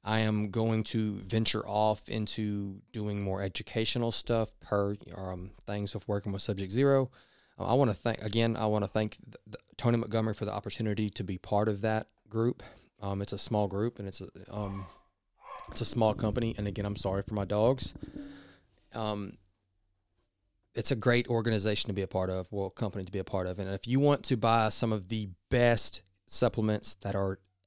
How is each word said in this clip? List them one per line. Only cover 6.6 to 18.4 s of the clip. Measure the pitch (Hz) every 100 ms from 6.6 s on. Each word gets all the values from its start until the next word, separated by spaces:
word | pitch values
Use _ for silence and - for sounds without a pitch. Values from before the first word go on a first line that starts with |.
| 95
Zero. | 107 139 135 131 - _ _ _ _
Uh, | 95
I |
wanna | 123 131 101
thank, | 117 113
again, | 110 110 117 113
I | 110
wanna | 107 101
thank | 107 107 -
th-, | - - -
th-, | 107 _ -
Tony | 120 117
Montgomery | 113 113 110 107
for | 104
the |
opportunity | 101 101 - 110 104 107
to | -
be | 92 92
part | - 104 110
of | 101
that | 110 110 - _ _
group. | 110 117 - - - _ _
Um, | 98 98
it's | 98
a | 98
small | - 110 101
group | 95 113 -
and | 101
it's | -
a, | 95 - 92
um, | 104 101 98 95 - _ _ _ _ - - -
it's | -
a | -
small | 120 110
company. | 104 110 110 117 107
And | 104
again, | 98 104
I'm | 101
sorry | 98 95
for | -
my | 107 95
dogs. | 104 113 131 - - - - - -